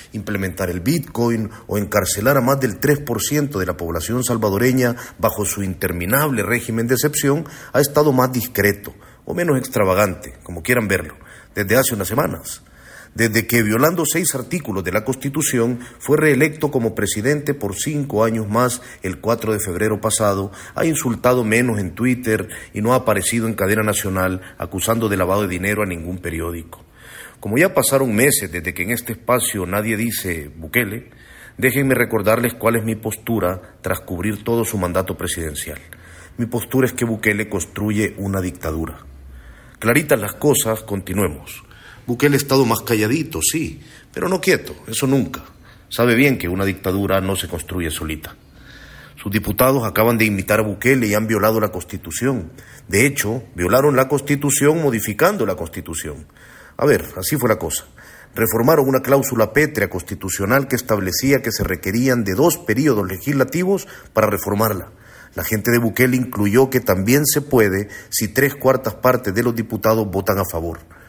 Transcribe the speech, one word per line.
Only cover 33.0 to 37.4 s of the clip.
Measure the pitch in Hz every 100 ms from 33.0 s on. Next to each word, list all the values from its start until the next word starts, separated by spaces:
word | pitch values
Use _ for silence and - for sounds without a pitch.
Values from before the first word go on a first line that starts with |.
| - - - 113 90 92 - -
tras | 92 92
cubrir | - 87 101 101
todo | - 117 110
su | 104
mandato | 87 90 92 92
presidencial. | 87 - 80 73 - 73 - - - - - -
Mi | 113
postura | 117 - 131 127
es |
que | - 117
Bukele | 107 110 104